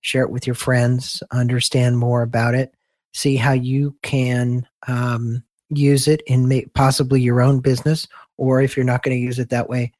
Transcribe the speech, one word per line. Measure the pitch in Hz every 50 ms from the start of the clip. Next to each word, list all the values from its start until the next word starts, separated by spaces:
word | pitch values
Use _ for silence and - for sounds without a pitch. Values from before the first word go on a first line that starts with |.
share | - - - 131
it | 127 -
with | - 123 -
your | 131 123
friends, | - - - 127 123 120 120 127 123 127 - - - - -
understand | - 123 123 120 127 120 - - - 131 123 123 120 120
more | 120 120 120 120
about | 120 117 120 117 117 117 120
it, | 127 135 127 _ _ _ _ _ _ _ _ -
see | - - 147 135
how | 131 113 139
you | 131 131 123 127 131 139 143 143 139 _
can, | - - - 135 127 127 123 123 123 123 120 123 123 _ _ _ -
um, | - 127 123 123 123 120 117 117 117 117 123 - _ _ _ _ _
use | 156 143 143 139 143 135 135
it | 151 151 151 - -
in | 127 127 127
may-, | 127 135 131 - - _
possibly | - 135 135 131 - 143 127 135 131
your | 123 120 120 123
own | 123 135 139 131
business, | 123 135 127 120 - 151 156 156 - - - - - _ _
or | - 135 131 131 131
if | 135 131 -
you're | - 127
not | 127 123 123
gonna | - 135 131
use | 123 123 123 123 123
it | 123 -
that | 127 120 - -
way | 120 127 120 117 _ _